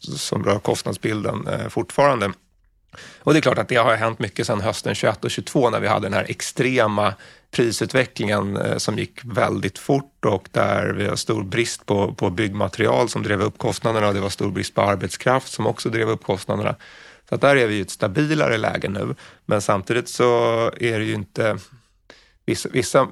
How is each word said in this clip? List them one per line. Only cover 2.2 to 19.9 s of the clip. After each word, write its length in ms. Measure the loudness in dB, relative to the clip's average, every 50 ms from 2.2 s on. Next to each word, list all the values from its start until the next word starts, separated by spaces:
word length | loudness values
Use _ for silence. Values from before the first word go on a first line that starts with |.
| 0 -2 -4 -8 _ _ _ _ _ _ _ _ _ _ -20 -20 -20 -20 -20 -4
Och 140 | 2 4 4
det 60 | 4
är 20 |
klart 160 | 4 4 2
att 120 | 2 0 2
det 60 | 2
har 200 | 4 4 4 4
hänt 240 | 4 2 -2 -2 -2
mycket 280 | -6 -6 -4 -4 -2
sedan 140 | -2 -2 0
hösten 340 | 0 -2 -2 -2 -4 -4 -2
tjugoett 280 | 0 0 0 0 0 -4
och 80 | -4
tjugotvå 380 | -4 -4 -8 -2 2 4 4 4
när 100 | 2 2
vi 80 | 0
hade 180 | 2 0 0 0
den 80 | 0 -2
här 120 | -2 -2 -2
extrema 840 | -6 -8 -8 -8 -4 -2 0 2 4 4 4 4 4 2 0 0 -2 -4 -14 -20 -20 -20 _ _
prisutvecklingen, 1080 | 0 0 0 2 2 -2 -4 0 2 0 0 0 -2 -6 -2 0 0 0 0 -2 -2
eh, 200 | -2 -2 -2 -2
som 200 | -2 -2 -2 -2
gick 220 | -2 -6 -6 -8 -14 -12
väldigt 540 | -6 -2 0 0 0 0 -2 -2 -4 -6
fort 480 | -6 0 0 0 0 0 -4 _ _ 0
och 240 | 0 0 0 -4 -4
där 420 | 0 0 2 2 2 0 0 -2 -2
vi 100 | -2 -2
har 80 | -2 -2
stor 280 | -4 -2 -2 -2 -2 -2
brist 420 | -2 -2 -2 -2 -2 -4 -10 -4
på, 280 | -2 0 2 2 0 0
på 160 | -2 -2 -2
byggmaterial 800 | 0 0 -2 -2 0 -2 -2 -2 0 0 2 2 4 2 2 0
som 140 | 0 -4 -2
drev 180 | -2 0 0
upp 160 | 0 -2 -2
kostnaderna 500 | -2 -4 -4 -4 -2 -2 0 0 2 2
och 60 | 2 2
det 60 | 0
var 100 | -2 -4
stor 220 | -4 -4 -4 -4
brist 240 | -2 -4 -6 -4 0
på 60 | 0
arbetskraft 720 | 2 2 2 0 -2 -8 -8 -2 2 2 2 2 0 -4 -6
som 140 | -2 -2
också 220 | -2 -2 -2 -4 -4
drev 200 | -2 0 0 0
upp 140 | 0 -2 -2
kostnaderna. 520 | -2 -2 -2 -2 -4 -4 -2 -2 -2 -4 -4 -10 -20 -20 -20 -20 -20 -20 -20 _ _
Så 60 | -2
att 60 | 2
där 140 | 4 4 6
är 120 | 6 4
vi 80 | 2 2
i 60 | -2
ett 80 | -2 -4
stabilare 680 | -4 -4 -2 0 0 0 0 2 2 2 2 2 2
läge 320 | 0 0 -2 -2 -2 -4 -4
nu. 260 | -4 -4 -4 -4 -6 -8 -12 -20 -20 _ _
Men 160 | -2 0 0
samtidigt 480 | 2 0 0 0 0 0